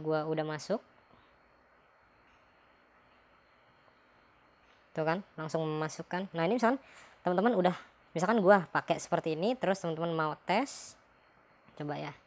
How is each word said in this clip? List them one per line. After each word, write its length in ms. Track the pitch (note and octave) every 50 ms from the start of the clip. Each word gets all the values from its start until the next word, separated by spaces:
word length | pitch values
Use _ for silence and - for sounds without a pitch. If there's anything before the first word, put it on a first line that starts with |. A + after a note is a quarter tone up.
gua 240 | D#3 D#3 D#3 D#3 D3+
udah 160 | D#3+ D#3+ D#3
masuk. 400 | D#3 D#3 D3+ D3 - - G3 A#3+ - - - _ _ _ - - - _ _ _ _ _ _ _ _ _ _ _ _ _ _ _ _ _ _ _ _ _ _ _ _ _ _ _ _ _ _ _ _ _ _ _ _ _ _ - _ _ _ _ _ _ _ _ _ _ _ _ _ - - _ _ _ _ - - _ _ _ _ _ _ _ _ - - - _ _ - D#3+
Tuh 80 | D#3
kan, 160 | D#3+ E3 G3+ G3 - - -
langsung 240 | D#3 D3 - D#3+
memasukkan. 640 | D#3+ D#3 D#3 D#3 D#3 D#3 - - E3 - - F3+ G3 F#3+ -
Nah, 80 | E3
ini 160 | E3 F3 A#3 B3+
misalkan 240 | A#3+ A3+ C4+ C4+ - - - - - - - -
teman-teman 320 | - F3+ F3+ F#3 G3 B3 A#3
udah, 220 | F#3 F3 F3+ E3+ - - - - _ _ _ - E3
misalkan 240 | F3 F#3+ A3+ A#3
gua 240 | F#3 F#3 G3+ F#3+ D#3+ - -
pakai 240 | D3 - - E3 -
seperti 400 | - - F3 D#3+ - D#3+ D#3 D#3
ini, 160 | F3+ A3+ B3+
terus 240 | B3+ - F#3 G3 -
teman-teman 320 | - E3+ D#3+ D#3 E3+ E3+
mau 220 | E3 D#3+ D#3 D#3 D3 -
tes. 560 | - - F3+ A3 C#4 - - - - - - - _ _ _ _ _ _ _ _ _ _ _ _ _ - - -
Coba 160 | D3+ D3 D3
ya. 160 | D3 D3+ C#3+ C#3+ - _